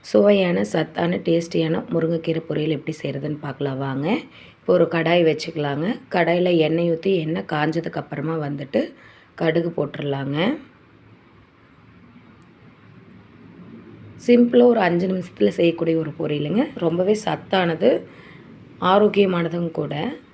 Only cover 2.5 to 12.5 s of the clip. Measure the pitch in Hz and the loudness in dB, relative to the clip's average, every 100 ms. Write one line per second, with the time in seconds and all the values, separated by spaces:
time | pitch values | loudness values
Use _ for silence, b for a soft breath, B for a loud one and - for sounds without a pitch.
2.5 | 151 151 147 - 156 143 139 147 147 143 | -4 -2 -2 -4 -6 -6 -6 -6 -8 -8
3.5 | 131 139 135 139 135 151 226 - B B | -6 -6 -4 -6 -4 -2 -4 -6 B B
4.5 | B - 180 165 170 160 175 165 156 - | B 2 4 4 2 2 4 4 2 -4
5.5 | 156 147 139 175 262 - 185 165 175 180 | -4 -4 -2 -2 -4 -4 0 2 2 2
6.5 | 175 156 160 170 165 196 190 156 175 202 | 4 2 2 0 0 0 0 0 -4 -4
7.5 | 156 151 160 165 156 - 151 151 165 147 | -2 0 -2 -4 -8 -8 -6 -4 -4 -4
8.5 | 143 135 220 311 B B B B - 165 | -6 -2 -2 -2 B B B B -2 0
9.5 | 160 170 170 147 - 143 139 139 143 196 | 0 -2 -4 -6 -6 -6 -4 -4 0 0
10.5 | 311 - - _ - - - _ - - | -2 -10 -20 _ -20 -20 -20 _ -20 -20
11.5 | _ _ - - - - - - - - | _ _ -20 -20 -20 -20 -20 -20 -20 -20